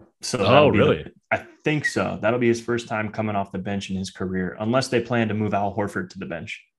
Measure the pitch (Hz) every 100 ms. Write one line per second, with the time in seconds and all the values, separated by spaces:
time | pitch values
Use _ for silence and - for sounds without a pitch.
0 | _ _ - 131 98 139 147 104 143 87
1 | - - - 113 - _ 156 151 - 110
2 | 95 95 104 123 120 117 117 120 - 110
3 | 107 107 107 101 98 95 98 101 98 95
4 | 95 - 92 92 90 - 110 131 131 123
5 | 117 120 110 104 107 101 101 95 101 95
6 | 87 95 92 85 85 - _